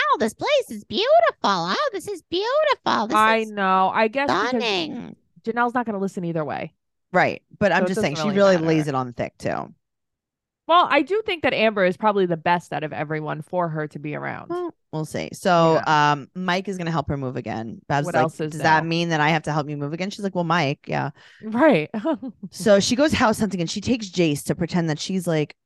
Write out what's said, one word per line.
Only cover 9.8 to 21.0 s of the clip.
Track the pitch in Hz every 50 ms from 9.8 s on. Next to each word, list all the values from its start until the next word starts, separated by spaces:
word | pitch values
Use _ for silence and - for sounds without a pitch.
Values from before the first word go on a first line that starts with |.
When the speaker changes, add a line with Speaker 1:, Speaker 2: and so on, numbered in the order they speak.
| _ _ _ _ _ _ _ _ _ _ _ _ _ _ _ _ _
Speaker 2:
Well, | - 320 359 330 -
I | 277 294
do | 294 262 381 440 440
think | - 370 320 -
that | 262 202
Amber | 147 214 226 214 202 185
is | 180 180 -
probably | 214 214 202 202 190
the | 175 170 160
best | 156 175 175 175 - -
out | 156 143 151
of | 151 -
everyone | - 151 147 156 156 156 151 151 151
for | 151 - - 180 175 165
her | 156 156 151 151
to | - 151
be | 143 151 147
around. | 143 139 139 113 - - -
Speaker 1:
Well, | 349 359 359 330 - _ _ _ -
we'll | 156 156
see. | 151 - 107 80 - -
So, | - - 190 175 170 165 165 160 151 -
Speaker 2:
Yeah. | - 156 151 147 147 147
Speaker 1:
um, | 147 - - _
Mike | 185 185 185 175 190 190 208
is | 190 180
gonna | 170 165
help | 165 156 - -
her | 151 139
move | 135 127 131
again. | 135 - 110 104 110 113 113 - - - -
Babs | 147 143 147
Speaker 2:
What | 175 165
Speaker 1:
is |
like, | 165 165
Speaker 2:
else | 160 - -
is | 156 156 156
Speaker 1:
"Does | 151
that | 156 160 156 156 160
Speaker 2:
new? | 165
Speaker 1:
mean | 165 170 170 170
that | 165 151
I | 151 151
have | 165 156 -
to | 160
help | 147 156 139 147
you | 151
move | 143 143 143
again?" | 160 165 185 202
She's | - - 202
like, | 196 180
"Well, | 180 175
Mike, | 160 165 175 151 135 147 - _ -
yeah." | 156 143